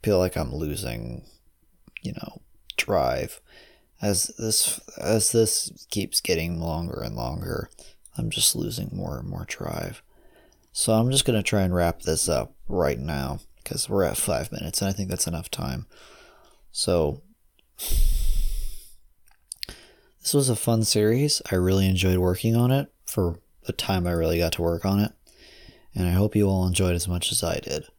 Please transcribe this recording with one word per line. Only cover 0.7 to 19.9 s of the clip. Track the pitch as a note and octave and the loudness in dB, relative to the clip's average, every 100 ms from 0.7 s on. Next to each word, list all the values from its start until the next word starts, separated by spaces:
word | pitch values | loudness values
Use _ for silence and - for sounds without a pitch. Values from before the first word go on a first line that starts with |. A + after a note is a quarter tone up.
| D2 G#2+ A2+ A#1+ A#1 - _ _ _ _ _ - - | -4 -6 -8 -8 -12 -14 _ _ _ _ _ -20 -12
you | - | -10
know, | - - - _ _ _ - | -10 -14 -16 _ _ _ -8
drive. | - F#2+ B1+ C2 - - _ - - _ _ _ | 0 2 2 -2 -6 -10 _ -20 -20 _ _ _
As | G2+ G2 - - | -2 0 -2 -4
this, | A2 G#2+ - - - - | -2 0 0 -4 -10 -8
as | D#2 A2 G#2 | 0 2 2
this | A#2 A2 - - - - | 4 2 2 -4 -10 -8
keeps | - G2+ - | -6 -2 -2
getting | - E2+ E2 E2+ | 0 -2 0 -4
longer | E2 D#2+ E2 - | -4 -4 -4 -6
and | A1+ G#1+ | -8 -6
longer, | A#1+ C#2 - - - - - - - - | -6 -6 -6 -6 -8 -12 -20 -20 -16 -8
I'm | E3 | -6
just | D#3 - - | 0 0 0
losing | - A#2 - | -4 -6 -8
more | F#2+ F#2 B1+ | -6 -8 -8
and | C#2+ | -8
more | F#2 - | -10 -10
drive. | - - G1+ G1+ - _ _ - _ _ _ _ | -10 -8 -6 -8 -10 _ _ -20 _ _ _ _
So | - - | -4 2
I'm | A2 A#2 | 4 4
just | C3+ - | 2 2
gonna | A2+ | 2
try | G2 G#2+ | 2 2
and | F#2 | 2
wrap | F2+ E2+ E2+ | 2 2 0
this | - D#2+ - | -2 0 2
up | C#2+ A#1 - - | 0 -2 -8 -4
right | F#2+ D2+ A#1 | 0 2 0
now, | C#2 C#2+ C2+ C#2+ - - - | -4 -4 -4 -6 -12 -18 -8
'cause | - - | -6 -2
we're | G2+ | 0
at | F2+ - | 0 0
five | - D#2+ - | -2 -2 -2
minutes, | - D#2+ - | -6 -6 -2
and | G2 | -2
I | |
think | G2 F#2+ | -2 -4
that's | F#2 - | -4 -4
enough | E3 - | -4 -8
time. | - - C2 A#2+ - - - - - - _ - | -6 -6 -6 -10 -18 -20 -20 -20 -20 -20 _ -16
So, | - - F2 D2+ C2 - _ _ _ _ _ - - - - - - - - - - - - _ _ _ _ _ - - - - | -6 2 4 2 -2 -10 _ _ _ _ _ 2 6 6 6 4 4 2 0 -4 -6 -14 -20 _ _ _ _ _ -14 -14 -16 -20